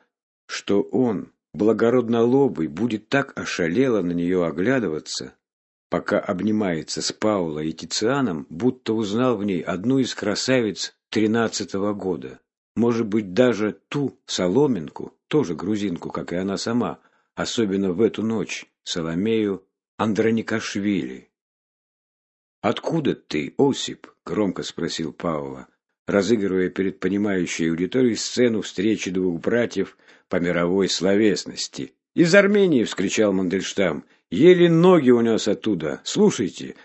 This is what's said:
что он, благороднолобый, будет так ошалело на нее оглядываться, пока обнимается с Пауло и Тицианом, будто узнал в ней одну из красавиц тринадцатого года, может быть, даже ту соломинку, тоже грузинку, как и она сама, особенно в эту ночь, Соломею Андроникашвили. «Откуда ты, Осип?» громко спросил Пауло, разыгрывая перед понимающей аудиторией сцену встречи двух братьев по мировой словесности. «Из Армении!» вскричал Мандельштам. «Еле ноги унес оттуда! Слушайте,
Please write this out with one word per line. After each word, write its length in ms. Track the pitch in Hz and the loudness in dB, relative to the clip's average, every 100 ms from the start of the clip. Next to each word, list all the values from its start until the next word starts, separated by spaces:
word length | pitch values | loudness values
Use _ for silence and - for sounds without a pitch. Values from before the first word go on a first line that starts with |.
| _ _ _ _ - | _ _ _ _ -14
что 340 | - - 196 | -10 -2 0
он, 500 | - 120 123 95 - _ _ | 0 0 0 -2 -8 _ _
благороднолобый, 1120 | - 104 107 113 127 117 117 117 135 135 - 78 | 0 2 4 4 4 2 2 4 4 2 0 -6
будет 400 | 76 120 107 - | -2 -2 -2 -2
так 300 | 139 139 - | -2 -2 -6
ошалело 600 | - - 82 98 135 107 | -8 -2 0 2 2 2
на 100 | 87 | 0
нее 320 | 87 87 92 | -2 0 2
оглядываться, 880 | 85 76 101 135 95 78 - - - _ _ _ _ _ - | 0 0 0 0 0 -6 -8 -12 -12 _ _ _ _ _ -4
пока 300 | 85 - 104 | -4 0 -2
обнимается 800 | - 95 104 107 98 80 73 - | 0 -2 0 0 0 -2 -6 -6
с 100 | - | -6
Пауло 460 | - 107 104 82 76 | -2 -2 0 -2 -4
и 120 | 78 | -6
Тицианом, 760 | - - - 107 139 123 78 - | -8 -8 -4 0 0 -2 -4 -8
будто 440 | 78 123 - - | -2 -2 -2 -4
узнал 440 | 110 104 107 127 110 | -2 0 0 0 0
в 80 | 101 | -2
ней 160 | 87 | -2
одну 380 | - 90 110 135 | -4 -4 0 0
из 140 | 117 | 0
красавиц 840 | - 101 95 - 131 110 87 - _ - | -2 -4 -2 0 0 0 -4 -10 _ -4
тринадцатого 840 | 110 107 113 110 - 98 98 101 | 0 2 2 0 -4 -6 -4 -4
года, 460 | 101 92 80 64 64 _ _ _ - | -4 -4 -6 -8 -16 _ _ _ 0
может 320 | 120 117 110 | 2 2 0
быть, 260 | 110 98 | -2 0
даже 460 | 92 123 104 107 - - | 4 4 4 -2 -4 -8
ту 300 | 147 135 - - | -4 -4 -6 -8
соломинку, 880 | - 90 110 147 104 71 - - _ - | -2 2 2 2 0 -6 -12 -14 _ -2
тоже 280 | 151 90 76 | -2 0 -4
грузинку, 560 | 85 107 101 85 - | -4 -4 -4 -6 -8
как 200 | 87 73 | -10 -6
и 40 | 85 | -4
она 220 | 95 92 | -4 -4
сама, 420 | - 120 95 - _ _ _ | -2 -2 -2 -6 _ _ _
особенно 580 | - 85 - 104 98 98 | -8 -4 -2 0 0 0
в 100 | 87 | 2
эту 200 | 110 - | 0 0
ночь, 460 | 110 110 82 - - _ | -4 -4 -6 -10 -14 _
Соломею 800 | - 87 80 82 107 113 104 92 _ _ _ - | -10 -6 -4 -2 0 0 0 -2 _ _ _ -4
Андроникашвили. 1300 | 110 101 110 113 98 113 - 107 101 95 64 64 - _ _ _ _ _ _ _ _ _ _ _ _ _ | -2 2 2 0 -2 -6 -4 -4 -2 -2 -4 -10 -18 _ _ _ _ _ _ _ _ _ _ _ _ _
«Откуда 540 | 101 120 - 160 127 - | -4 -4 -4 -2 -2 -2
ты, 400 | - 76 71 - | -4 -6 -4 0
Осип?» 500 | 135 - - - - _ | 0 0 -6 -12 -20 _
громко 380 | - 87 101 - | -8 -2 -2 -2
спросил 500 | 71 - 78 - 80 | -8 -6 -6 -6 -8
Пауло, 560 | - 87 78 67 67 64 _ _ _ - | -6 -4 -4 -6 -12 -18 _ _ _ 0
разыгрывая 640 | 98 95 117 98 92 92 | 2 2 2 2 0 0
перед 300 | 95 95 92 | -2 -4 -2
понимающей 720 | 92 101 104 95 87 - 82 | -2 0 0 0 -2 -2 -2
аудиторией 460 | 82 87 127 127 104 | 0 0 2 2 0
сцену 460 | - 113 120 110 | -4 2 2 2
встречи 480 | - - 104 101 98 | -6 -2 0 0 -2
двух 320 | 92 92 85 | -2 -2 -2
братьев 560 | - 117 117 98 90 _ _ _ - | -2 0 -2 -4 -6 _ _ _ -4
по 60 | 92 | -2
мировой 480 | 87 85 87 98 92 | 0 0 2 2 0
словесности. 1080 | - 90 101 110 90 - - - - 65 _ _ | 0 2 4 4 2 -6 -10 -12 -10 -14 _ _
«Из 200 | - 170 202 | 2 6 6
Армении!» 480 | 196 208 196 135 | 6 4 4 2
вскричал 500 | 98 - 95 113 104 | 0 -2 -2 2 2
Мандельштам. 720 | 95 92 95 90 - 92 71 - _ - | 2 0 -2 -2 0 0 -2 -10 _ -6
«Еле 400 | 87 170 180 175 | 4 6 8 6
ноги 400 | 165 180 175 127 | 6 6 6 6
унес 380 | 120 117 107 110 | 6 4 2 0
оттуда! 540 | 95 110 92 78 64 | -2 -2 -2 -4 -8
Слушайте, 720 | - - 208 - 90 - 67 - | -4 2 2 2 -4 -6 -14 -16